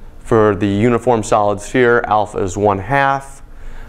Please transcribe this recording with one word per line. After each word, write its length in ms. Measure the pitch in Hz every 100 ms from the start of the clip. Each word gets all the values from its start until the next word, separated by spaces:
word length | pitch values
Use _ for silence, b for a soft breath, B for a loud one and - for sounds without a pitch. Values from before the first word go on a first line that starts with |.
| - -
For 300 | - 113 107
the 120 | 95 101
uniform 560 | 101 120 117 127 117
solid 380 | 104 113 104 101
sphere, 420 | - 131 120 120 -
alpha 320 | 107 101 -
is 180 | 98 98
one 220 | 104 98
half, 640 | 98 139 139 139 - - - B B B